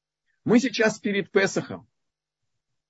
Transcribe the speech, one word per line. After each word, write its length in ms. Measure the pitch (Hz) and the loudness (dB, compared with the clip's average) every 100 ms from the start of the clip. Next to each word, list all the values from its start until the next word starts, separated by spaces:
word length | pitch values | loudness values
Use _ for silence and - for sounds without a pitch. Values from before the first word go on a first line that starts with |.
| _ _ _ _ - | _ _ _ _ 2
Мы 140 | 233 | 2
сейчас 400 | 254 - 220 - | 2 0 -2 -2
перед 320 | 214 196 - | -4 -4 -2
Песахом. 540 | 202 190 - - - - _ _ _ _ _ _ _ _ _ | 0 0 -2 -8 -12 -18 _ _ _ _ _ _ _ _ _